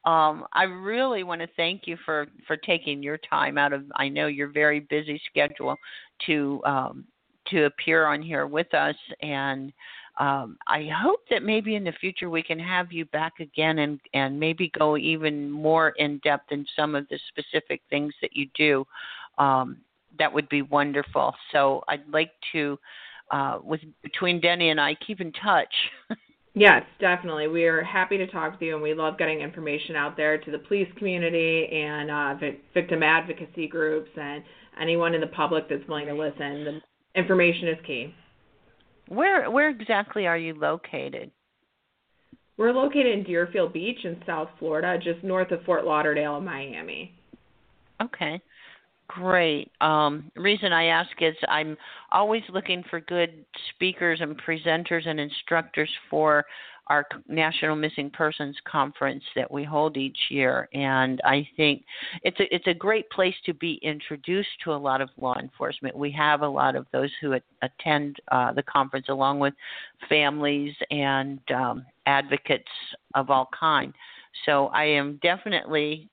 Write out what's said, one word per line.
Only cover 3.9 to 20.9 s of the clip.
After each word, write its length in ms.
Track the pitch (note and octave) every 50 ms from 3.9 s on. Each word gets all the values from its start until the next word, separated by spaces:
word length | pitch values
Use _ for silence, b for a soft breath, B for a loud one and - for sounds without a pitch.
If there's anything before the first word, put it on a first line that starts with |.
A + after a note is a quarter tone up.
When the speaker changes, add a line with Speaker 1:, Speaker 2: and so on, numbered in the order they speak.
| -
Speaker 1:
I 140 | - C#3 C#3
know, 180 | C#3 C#3+ D3+
your 220 | D3+ D3 C#3 C#3+ C#3+
very 320 | C#3+ D3+ D3+ D3+ D3+ D3
busy 400 | D3 _ D3+ D3+ D3+ D3+ D3 D3 - -
schedule 460 | _ D3 D3 D3 - - C3 C3 C#3 - B B B B B B B _ -
to, 380 | - D#3+ D3+ C#3+ C#3 C#3+ C3+ -
um, 400 | C#3+ C#3 C3+ C3 - - C3+ - _ _ _ _ _ _ _ _ -
to 160 | F#3+ E3+ D3+
appear 400 | C#3+ - - - D#3+ D#3+ D#3+ D#3
on 160 | D3+ D3 D3
here 260 | D#3 E3 D#3 C#3+ C#3+ C#3+
with 260 | C#3+ D#3 E3+ _ -
us. 220 | D3 D3 D3+ D3 - - - - _
And, 500 | - D#3 C#3+ C#3 C#3 C#3 C3+ C3+ C3+ C#3 - B B B B B B B B -
um, 380 | C#3+ C#3 C#3 C#3 B2+ A2 D#2 _ -
I 220 | - - D3+ D3+ D#3
hope 280 | D#3 E3 G#3+ D#4 G4+ A#4+ _ -
that 120 | - G#4
maybe 340 | - - A3 G#3+ G3+ A3 G#3+
in 80 | G#3 G3
the 80 | E3+
future 360 | D3+ - - F#3+ F#3 - F#3 F3
we 140 | E3 D#3+
can 160 | D#3 - E3 D#3+
have 320 | E3+ F3+ F#3 F3+ F3+ F3
you 140 | F3 E3 D#3+
back 300 | - - D3+ D#3+ E3 _ -
again 400 | E3 D3 _ D#3 D#3 D#3+ D#3 D#3
and, 200 | D3 C#3+ D3 C#3 _ - -
and 260 | C3+ C#3 C3+ C#3 D3
maybe 320 | D#3 D#3+ E3 E3 F#3 D#3+ -
go 200 | D#3+ D#3 D3+ D3+
even 540 | D3 - D#3 D#3+ D#3 D#3 D3+ D3+ D3 C#3+ C#3+
more 400 | C#3+ D3+ D#3 D#3 D#3+ D#3+ D#3+ D#3
in 280 | - - D3 D3 D3 C#3 -
depth 260 | D3+ C#3+ C#3+ _ -
in 160 | D3 C#3+ C#3+ - -
some 220 | - D3+ D3+ D3+
of 100 | C#3+ C#3+ _
the 120 | D3 D3+ - -
specific 540 | _ - D3+ - - D#3 - _ - - _ _
things 260 | D3 C#3+ D3 D3 C#3+ _
that 140 | - - -
you 140 | D3 C#3+ C3+ _
do. 280 | - D#3 D3+ C#3+ C3+ C#3 B B B B B B B B B _ -
Um, 380 | C#3+ C#3 C3+ C3 B2+ B2+ B2+ A#2 _ _ _ _ _ _ _ -
that 140 | D#3 -
would 160 | - D3 C#3+ -
be 140 | - D3
wonderful. 720 | C#3 C#3 D3 C#3+ C#3+ C#3+